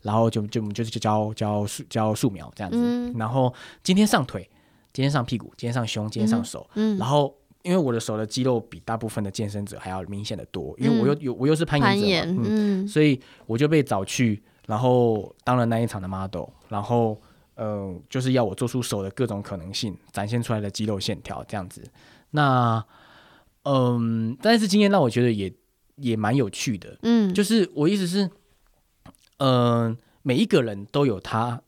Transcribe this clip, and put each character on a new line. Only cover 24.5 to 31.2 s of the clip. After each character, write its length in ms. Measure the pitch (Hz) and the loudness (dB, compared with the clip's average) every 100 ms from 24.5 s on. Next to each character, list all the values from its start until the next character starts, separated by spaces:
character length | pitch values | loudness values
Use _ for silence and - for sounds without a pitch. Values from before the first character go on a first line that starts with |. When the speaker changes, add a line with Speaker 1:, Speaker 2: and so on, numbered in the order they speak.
| 226 | 4
Speaker 1:
是 100 | 214 | 4
经 100 | 202 | 4
验 120 | 202 | 4
让 100 | 196 | 4
我 80 | 131 | 4
觉 140 | 120 | 4
得 100 | 120 | 2
也， 180 | 107 95 - _ _ _ - | 2 -2 -8 _ _ _ -6
也 180 | 131 | -2
蛮 220 | 110 107 135 | 0 2 2
有 140 | 107 | 0
趣 260 | - - 101 | -2 -4 -4
的。 220 | 101 - | -8 -6
Speaker 2:
嗯。 300 | 226 233 202 | 2 4 4
Speaker 1:
就 100 | 185 | 2
是 280 | 196 226 175 | 2 2 2
我 140 | 147 151 | 2 2
意 80 | 202 | 2
思 100 | 180 | 0
是， 240 | 190 190 - _ _ _ _ _ _ - _ _ - | 0 -2 -4 _ _ _ _ _ _ -20 _ _ -2
嗯， 580 | 135 127 120 120 117 117 _ _ | 2 4 4 2 0 -4 _ _
每 140 | 139 127 | -2 0
一 80 | |
个 160 | 214 170 | 4 2
人 220 | 117 98 104 | 2 -4 -4
都 140 | 143 143 | 0 2
有 120 | |
他 440 | 95 | 0